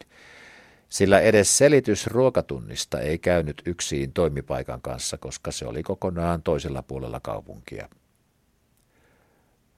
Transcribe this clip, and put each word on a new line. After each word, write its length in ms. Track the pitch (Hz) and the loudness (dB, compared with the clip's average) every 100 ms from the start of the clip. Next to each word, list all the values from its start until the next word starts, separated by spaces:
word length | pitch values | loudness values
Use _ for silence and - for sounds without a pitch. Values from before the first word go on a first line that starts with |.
| - - - - - - - _ _ | -16 -20 -20 -20 -20 -20 -20 _ _
sillä 300 | - 95 98 | 0 6 8
edes 380 | 107 107 95 - | 8 6 6 6
selitys 500 | 143 143 - 101 - | 6 6 4 0 -2
ruokatunnista 920 | 113 131 - - 67 53 60 - 73 | 2 2 2 -2 -6 -10 -10 -6 -4
ei 180 | 73 82 | -2 -2
käynyt 440 | 92 87 76 71 - | 0 0 0 -6 -8
yksiin 480 | 87 - 71 69 | -6 -6 -4 -4
toimipaikan 680 | 78 82 71 67 65 65 62 | 0 0 -2 -6 -6 -8 -10
kanssa, 360 | 65 64 - - | -10 -8 -8 -10
koska 340 | - - - | -12 -12 -10
se 140 | - 90 | -8 -8
oli 160 | - | -8
kokonaan 580 | - 98 95 85 85 85 | -6 -4 -4 -2 -2 -2
toisella 400 | 80 76 73 65 | 0 -2 -2 -8
puolella 360 | - 65 62 58 | -8 -10 -8 -10
kaupunkia. 680 | - 52 - - - - - _ _ _ _ _ _ _ _ _ _ _ _ _ _ _ _ _ _ | -8 -10 -12 -18 -16 -16 -16 _ _ _ _ _ _ _ _ _ _ _ _ _ _ _ _ _ _